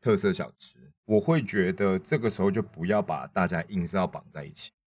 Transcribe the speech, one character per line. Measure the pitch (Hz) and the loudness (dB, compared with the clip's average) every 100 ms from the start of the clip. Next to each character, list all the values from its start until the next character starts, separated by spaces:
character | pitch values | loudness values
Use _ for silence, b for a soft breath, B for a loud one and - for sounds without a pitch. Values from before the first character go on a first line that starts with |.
特 | 120 101 | 2 2
色 | 101 | 2
小 | 90 69 - | 0 -4 -12
吃， | - _ - _ - | -20 _ -20 _ 2
我 | 107 | 2
会 | 101 165 | 4 2
觉 | 113 104 92 | 2 0 0
得 | 90 101 95 | 2 0 0
这 | - 151 | 0 -2
个 | 113 | -2
时 | - | 0
候 | 98 | 0
就 | 101 | 0
不 | 98 - | -4 -6
要 | 87 104 | 0 0
把 | 92 76 64 | 0 -4 -4
大 | - 87 | -2 0
家 | 85 - | -2 -4
硬 | 95 85 | -4 -2
是 | 95 | -2
要 | 90 | -2
绑 | - - | -4 -14
在 | 76 | -14
一 | 71 | -14
起， | - - - | -16 -18 -20